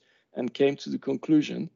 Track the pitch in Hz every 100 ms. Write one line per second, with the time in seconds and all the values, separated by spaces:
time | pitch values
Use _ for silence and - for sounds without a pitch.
0 | _ _ _ 123 123 - 139 139 143 135
1 | - 135 - 151 - 120 165